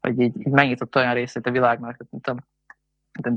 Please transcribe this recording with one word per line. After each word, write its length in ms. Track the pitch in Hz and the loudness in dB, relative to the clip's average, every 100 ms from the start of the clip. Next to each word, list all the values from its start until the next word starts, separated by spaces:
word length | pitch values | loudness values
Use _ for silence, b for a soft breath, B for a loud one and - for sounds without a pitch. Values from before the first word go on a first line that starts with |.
Hogy 200 | - 123 | -2 2
így, 180 | 123 - | 0 0
így 80 | - | 0
megnyitott 440 | 139 139 123 120 139 | 2 2 0 -2 0
olyan 180 | 123 | 2
részét 320 | 120 123 - 117 | 0 -2 -4 -2
a 40 | |
világnak, 460 | 123 123 117 117 120 | 2 2 2 -4 -14
tehát 160 | 117 | -14
mint 140 | - - | -10 -8
a, 60 | 127 - _ _ - _ _ _ | -8 -10 _ _ -20 _ _ _
mint 140 | - | -8
a 40 | - | -4